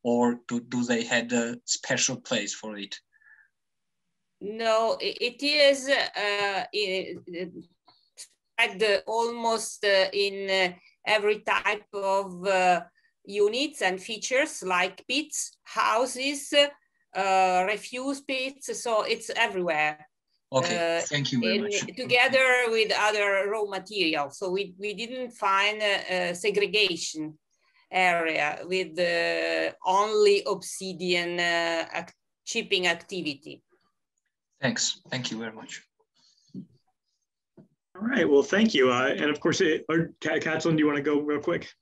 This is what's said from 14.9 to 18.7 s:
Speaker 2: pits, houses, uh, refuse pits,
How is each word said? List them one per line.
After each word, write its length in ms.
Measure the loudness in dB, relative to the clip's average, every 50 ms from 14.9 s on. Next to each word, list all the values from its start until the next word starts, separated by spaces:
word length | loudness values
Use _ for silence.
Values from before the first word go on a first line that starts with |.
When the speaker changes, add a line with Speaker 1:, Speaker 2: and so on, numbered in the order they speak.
| -4 -12 -8
Speaker 2:
pits, 500 | -4 -4 -4 -4 -4 -8 -8 -8 -8 _ _ _
houses, 880 | -8 -2 0 0 2 2 2 0 0 -2 -4 -4 -4 -4 -6 -6 2 4 4 4 4 0 _ _ _ _ _ _ _ -6
uh, 480 | -2 0 2 4 4 4 4 4 2 2
refuse 540 | 0 -2 -4 -6 -10 -10 -6 -4 -4 -6 -6
pits, 600 | -6 -6 -4 -4 -4 -6 -8 -10 -10 -10